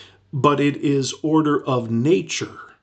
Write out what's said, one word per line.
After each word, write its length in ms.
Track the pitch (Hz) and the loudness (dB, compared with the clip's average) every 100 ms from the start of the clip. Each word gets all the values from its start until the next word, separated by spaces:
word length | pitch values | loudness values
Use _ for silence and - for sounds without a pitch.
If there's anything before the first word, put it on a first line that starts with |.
| - _ _ | -20 _ _
But 260 | 135 147 143 | 0 2 4
it 200 | 143 - | 2 0
is 360 | 151 139 127 - | 0 0 -2 -4
order 400 | 151 156 147 147 | 0 2 2 0
of 260 | - 123 113 | 0 -2 0
nature 680 | 117 139 190 160 - - - - - | 0 2 0 0 -8 -8 -12 -20 -20